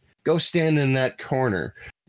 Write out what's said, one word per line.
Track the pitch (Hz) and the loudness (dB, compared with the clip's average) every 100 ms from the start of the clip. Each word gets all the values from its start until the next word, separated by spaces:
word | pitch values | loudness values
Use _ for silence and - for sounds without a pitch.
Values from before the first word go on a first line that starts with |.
| _ _ | _ _
"Go | 147 165 | 0 0
stand | - 175 160 151 | 0 0 2 2
in | 139 | 2
that | 131 127 - | 2 0 -4
corner." | - 131 127 92 60 - - - | -4 0 0 0 -4 -10 -20 -20